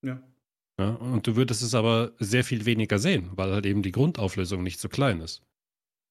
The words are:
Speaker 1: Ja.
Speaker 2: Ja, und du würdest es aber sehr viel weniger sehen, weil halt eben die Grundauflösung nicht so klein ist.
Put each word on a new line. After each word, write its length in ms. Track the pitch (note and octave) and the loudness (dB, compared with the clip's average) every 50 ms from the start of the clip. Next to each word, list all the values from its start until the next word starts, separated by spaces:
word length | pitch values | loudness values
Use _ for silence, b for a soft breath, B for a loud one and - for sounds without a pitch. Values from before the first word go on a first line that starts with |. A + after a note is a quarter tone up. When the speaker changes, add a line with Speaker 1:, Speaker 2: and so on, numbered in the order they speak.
| - | -10
Speaker 1:
Ja. 160 | C3+ B2+ C3 - _ _ _ _ _ _ _ _ _ _ - | -8 -8 -10 -12 _ _ _ _ _ _ _ _ _ _ -2
Speaker 2:
Ja, 160 | G2 G#2 A#2 | -2 -2 -2
und 300 | A#2 A#2 B2+ B2+ A2 - A#2+ | -2 -4 -2 -2 0 0 0
du 80 | A2 A#2 | 2 2
würdest 260 | C3 B2 A#2 G#2+ A#2+ | 2 2 0 -2 -2
es 100 | A2+ B2 | 0 0
aber 400 | A#2 A2 A#2 A2+ A2+ A#2 A#2 - - | 2 4 4 4 2 2 -2 -4 -6
sehr 240 | G#2+ G2 A2 B2+ B2 | -2 0 2 2 2
viel 220 | - B2+ A2 G#2 | 2 -2 -2 0
weniger 340 | A#2+ A#2 A2 G#2+ G2+ G#2+ G2+ | 0 2 2 2 2 2 2
sehen, 320 | G#2+ F#3 F#3+ A2+ F2+ F#2 F#2 | 2 2 2 2 0 -4 -4
weil 180 | F#2 F#2+ F#2+ | -4 -2 0
halt 140 | F#2+ G#2 G2 | 0 0 0
eben 160 | G2 G2+ G#2 | 0 0 0
die 120 | F#2+ F#2+ F2+ | 0 0 2
Grundauflösung 720 | G#2+ C3+ E3+ E3+ - G#2+ F#2+ - F#2+ F#2 F2 G2+ F2+ F2+ | 2 2 2 2 0 -2 -2 0 -2 -2 -2 -2 -4 -4
nicht 160 | F#2 F2 - | -4 -6 -6
so 100 | - F#2 | -8 -6
klein 320 | - - C#3 C3+ G2 E2 | -2 0 0 0 0 -2
ist. 200 | D#2+ D#2+ - - _ _ _ _ _ _ _ _ _ _ _ _ _ _ | -4 -8 -12 -16 _ _ _ _ _ _ _ _ _ _ _ _ _ _